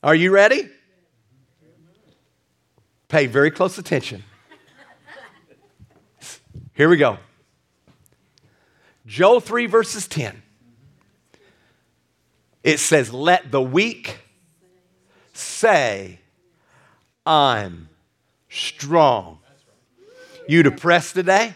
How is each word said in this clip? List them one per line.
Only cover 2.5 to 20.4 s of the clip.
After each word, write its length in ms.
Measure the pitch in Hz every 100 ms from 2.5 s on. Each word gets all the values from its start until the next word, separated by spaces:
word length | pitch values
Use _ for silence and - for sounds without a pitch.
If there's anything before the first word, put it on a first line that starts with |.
| _ _ _ _ _ _
Pay 200 | 156 135
very 260 | 123 147
close 260 | 151 185 185
attention. 460 | - 139 - 104 - _ _ _ _ _ _ _ _ 554 - _ _ _ _ _ - _ _ _ - - _ - -
Here 140 | - 156
we 80 | 170
go. 220 | 139 95 - _ _ _ _ _ _ _ _ _ _ _ _ _ _ _ _ _ 113
Joel 320 | 107 190 240
three 280 | - 233 233
verses 420 | 220 220 220 -
ten. 340 | - 113 104 _ _ _ _ _ _ _ _ _ _ _ _ _ _ _ _ _ _ _ _ _ _
It 160 | - 151
says, 320 | - 156 117
"Let 400 | 123 151 180 139
the 100 | 139
weak 560 | 131 147 226 226 - - _ _ _ _ _ _ _ _ _ _ _
say, 840 | - - - 226 180 123 98 95 90 _ _ _ _ _ _ _ _ _ _
'I'm 640 | - 156 139 113 98 85 82 _ _ _ _ _ _
strong.'" 920 | - - - 143 165 151 117 90 80 _ _ _ _ _ _ _ - - -